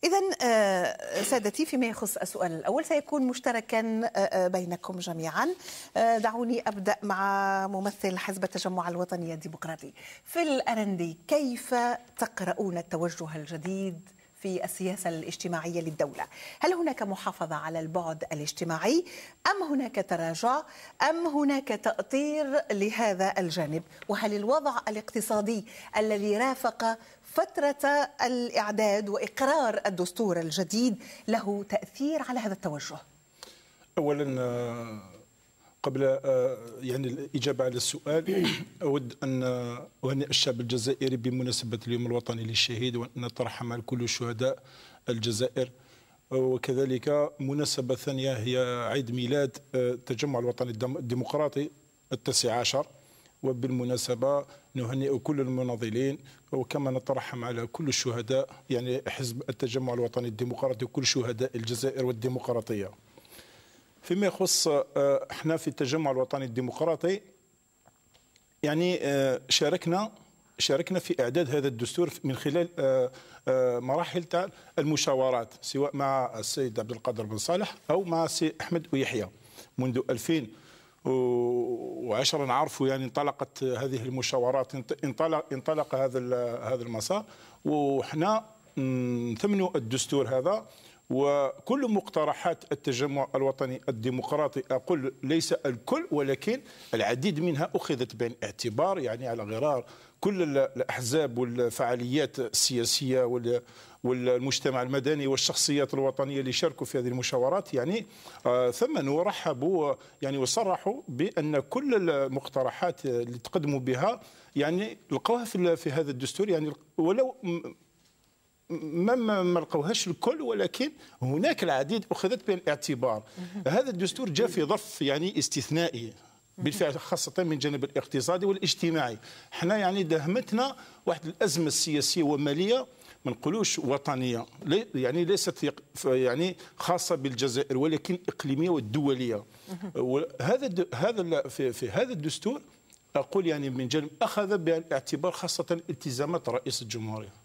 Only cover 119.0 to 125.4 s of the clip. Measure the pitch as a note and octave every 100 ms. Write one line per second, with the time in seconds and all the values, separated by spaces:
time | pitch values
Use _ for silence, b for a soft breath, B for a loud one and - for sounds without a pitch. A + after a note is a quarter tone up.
119 | F#3+ B3+ A3+ G#3 F3+ F3 D3+ E3 D3 A3+
120 | - E3 - D#4 C4+ G#3+ F3+ - C#4 -
121 | B B B2+ D3 C4+ - F3 C3+ C#3 A3
122 | - - F#3+ B3 - F#3 E3 D3 - C3
123 | B2+ A2 - - F3+ G3 E3 F#3 C4+ F#3
124 | F#3 - B3 D3 A3 F3 D3+ G#3+ - -
125 | C#3 C#3 F3 F3